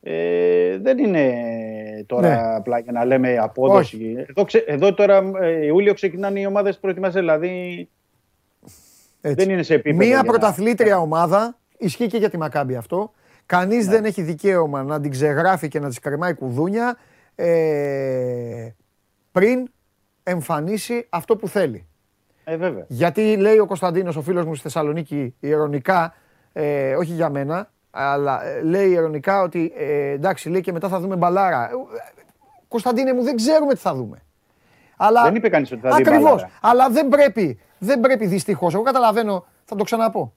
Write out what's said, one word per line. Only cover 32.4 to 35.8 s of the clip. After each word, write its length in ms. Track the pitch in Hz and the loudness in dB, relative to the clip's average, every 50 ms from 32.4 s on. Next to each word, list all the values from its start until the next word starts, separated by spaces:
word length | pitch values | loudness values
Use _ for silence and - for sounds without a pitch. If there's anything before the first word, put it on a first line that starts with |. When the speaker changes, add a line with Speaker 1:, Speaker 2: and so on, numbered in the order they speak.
| _ _ _ _ _ _ | _ _ _ _ _ _
Speaker 2:
Κωνσταντίνε 440 | - 233 - 254 247 220 269 262 254 | -8 -4 -2 0 0 0 0 0 0
μου, 100 | 247 247 | 0 0
δεν 140 | 269 285 | -2 -2
ξέρουμε 380 | 233 214 254 311 311 302 285 262 | 0 0 2 2 2 4 2 0
τι 60 | - | 0
θα 140 | - 190 156 | 0 -4 -4
δούμε. 240 | 131 123 104 - - _ _ _ _ _ _ _ _ _ _ _ _ _ _ _ | -4 -8 -10 -12 -18 _ _ _ _ _ _ _ _ _ _ _ _ _ _ _
Αλλά 260 | _ 180 208 226 240 233 | _ 2 4 6 6 6
Speaker 1:
Δεν 120 | 233 190 | 4 4
είπε 140 | 226 233 220 | 2 0 2
κανείς 240 | 175 156 135 - 131 | 2 2 0 0 -6
ότι 80 | 113 | -4